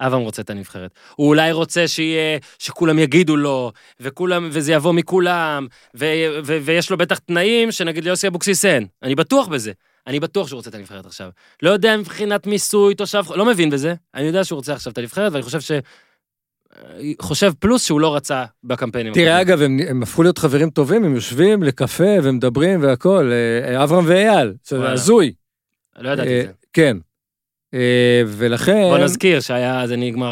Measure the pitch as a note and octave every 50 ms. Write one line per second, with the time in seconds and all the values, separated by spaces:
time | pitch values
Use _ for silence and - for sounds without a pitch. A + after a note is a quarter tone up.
0 | C3 C3 B2+ B2+ A#2 A2 G#2 - G2+ - G#2 G2+ F#2+ - - G2 F2+ F#2 - _
1 | _ - - - D3 D3 D3+ D#3 D#3 E3 E3 D#3+ E3 D#3 - F3 E3+ D3+ - D#3+
2 | D#3+ D#3+ D#3+ D#3+ D#3+ D#3 D#3 D3 - - - - - - - - F3 D#3+ D#3 D#3
3 | D#3+ C3+ C3 F3 F#3 D3+ D#3 D3 C#3+ C#3+ C3+ B2+ B2 A#2 - _ _ _ _ -
4 | B2 C3+ - - F3+ F3+ F3+ F3 E3+ D#3+ C#3+ D#3+ D3 D3 E3 D3+ C#3+ F3 E3+ E3+
5 | E3 - - F#3+ F3+ F3 F3+ E3+ E3 D#3 D3 C#3+ C3+ A#2+ - _ _ _ - A#2+
6 | C#3+ D#3 D#3 D#3+ D#3+ D#3+ D3 D#3 D3+ C3+ D#3+ D#3 C#3 D3 E3 F3 E3+ - F#3+ D#3+
7 | F3 - F#3 - - - E3+ F3 F#3 G#3+ A#3 A#3 A3+ A3+ - - F3+ E3 D#3 E3
8 | D#3+ F3 F#3 F3 - G3 F3 E3+ - G3+ F#3+ F3 - G3 D#3+ B2 G#2+ F#2+ _ _
9 | - C3 C#3 D3 E3 - C4+ C#4 C4 F#3+ D#3 C3 G#2+ G#2+ F#2+ _ _ _ _ _
10 | _ B2+ C3+ D3 D#3 D#3+ - G3+ F#3 C3 C3+ A#2+ G#2+ A#2 G#2+ G#2 G2 - G#2 F#2+
11 | F#2 F#2 - - G2 F2+ F2+ _ _ _ _ _ D3 E3+ G3+ G3 F3+ A3+ G#3+ G#3+
12 | G3+ - - - G#3 G#3 G#3 G3+ - G3+ G#3 F#3+ - - - G#3 G3+ G3+ G3+ G3
13 | G3+ - - G#3 F#3+ D#3 D3 F3 G#3 B3 A#3 F3 E3 D3+ C#3+ C3+ C#3 E3 F3 E3+
14 | _ _ - B2+ C#3+ D#3 E3 F#3+ F#3 - E3+ C#3+ B2 C#3+ C#3+ B2 - B2 A2+ B2+
15 | A#2+ A2+ - F#3+ G#3 G#3 D3+ C#3 A#2 A#2+ D3+ D#3+ C3+ - D#3 C#3 - _ _ _
16 | _ _ _ _ _ _ _ _ _ _ _ _ _ _ _ - - C2+ D#2+ F#2
17 | C3+ D3+ - - - E3+ D3+ - G3 G3 D3+ - - G#3 B3 A#3+ - - D#3+ D3
18 | D#3+ D#3+ D3 D3 - - C#3+ C3 B2 A2 _ _ - A#2+ B2 - C3 A#2 G#2+ B2
19 | A2+ A2 G#2+ - E3 D#3+ E3 F3+ F#3+ F3+ F#3 D3 D3 C#3 C3 C3+ - - C3 B2+
20 | A#2 - - - E3 F3+ F3 - E3 D3 B2+ C#3+ D#3 D#3+ - D#3+ C#3+ B2+ F#3+ A#3
21 | G#3+ D#3+ C3+ A#2 G#2 - A#2+ C3 F3 G3+ G#3+ G3+ E3+ C#3 B2+ - C#3 A2 - -
22 | E3+ G3+ G#3 F#3 C#3+ C3+ C3 A#2+ C3 B2+ A#2+ C#3 D#3 F#3 G3 F3 C#3+ C#3 B2+ A#2+
23 | - F3+ G3 F#3 D3 B2 A#2+ A#2+ A#2 A2+ A#2 A#2+ C3+ - B2 C3 C#3+ C#3+ E3 F#3
24 | F3 D#3+ F3 F#3+ G#3 A3 G#3 E3+ C3 G#2 F2+ - _ - C#3+ C3 C3 C3 C3 B2+
25 | B2+ F3 A#3 A3+ E3+ A#2+ F2 _ _ _ _ _ _ _ _ _ _ _ _ -
26 | A#2 C3 C#3+ C3+ B2 B2+ B2 B2 B2 F#2+ F#2+ _ _ _ - D#3+ D#3+ C#3 A2 F2+
27 | E2 _ _ _ _ _ _ _ _ _ _ _ _ _ - B2+ B2 B2 B2 B2
28 | B2 A#2+ A#2+ A#2+ A#2 G#2+ G#2 G#2 A#2+ A#2 A#2+ A#2+ - F3 G3+ G#3+ G3 F3+ E3+ F3
29 | F3+ F3+ F3+ - - F#3 E3+ C3+ A#2 - B2+ B2 B2 B2+ B2+ B2+ B2+ A#2+ A#2+ A#2+
30 | B2 B2 A2+ B2 B2+ A#2+